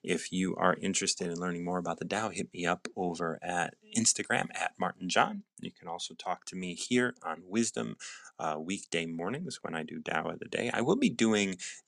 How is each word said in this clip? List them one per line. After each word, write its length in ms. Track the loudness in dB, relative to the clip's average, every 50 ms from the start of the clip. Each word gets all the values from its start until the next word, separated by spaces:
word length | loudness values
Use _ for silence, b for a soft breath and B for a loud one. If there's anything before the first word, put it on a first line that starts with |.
| -2
If 280 | 0 0 0 -2 -2
you 220 | -2 0 0 0 2
are 200 | 4 4 4 4 4
interested 480 | 0 0 0 2 2 0 0 0 -2 -2
in 100 | -2 -2
learning 240 | -2 -2 -2 -2 -2
more 140 | -2 -2 0
about 200 | 0 -2 -4 -4
the 60 | -4
Tao, 240 | -2 -2 -2 -2 -2
hit 220 | -2 -4 -6 -6 -6
me 100 | -2 0
up 240 | 0 0 0 -2 -6 -4
over 440 | -2 -2 -2 0 0 -2 -2 -2 -2
at 320 | -4 -2 0 0 0 -2 -4 -10 _ -4 -2
Instagram 520 | 2 4 4 4 4 4 2 4 4 2 0 -2
at 200 | -2 -2 -2 0 0
Martin 300 | -2 -2 -2 -2 -4 2
John. 340 | 4 4 4 4 2 -4 -10 _ _ -12
You 120 | -12 -12
can 160 | -12 -12 -10 -10
also 260 | -8 -8 -8 -10 -10
talk 300 | -6 -4 -4 -4 -4 _
to 100 | -8 -6
me 180 | -4 -4 -4 -4
here 400 | -4 0 2 4 4 4 2 0 -4
on 200 | -6 -6 -6 -6 -6
Wisdom, 500 | 0 2 2 2 2 0 -2 -4 -4 -6 B B B B B B B B -4
uh, 180 | -2 -2 -2 -2
weekday 460 | -2 -4 -4 -6 -4 -4 -2 -2 -2
mornings 540 | -2 -4 -4 -2 -2 -2 -4 -4 -6 -8 -8
when 120 | -6 -6 -4
I 80 | -4
do 180 | -4 -6 -8 -8
Tao 280 | -4 -2 -2 0 0 -2
of 100 | -4 -6
the 60 | -6 -4
Day. 220 | -2 -2 0 0
I 100 | 0 2
will 140 | 2 4 4
be 140 | 4 4 2
doing 460 | 4 4 4 6 6 6 4 2 0 -4 B B B B B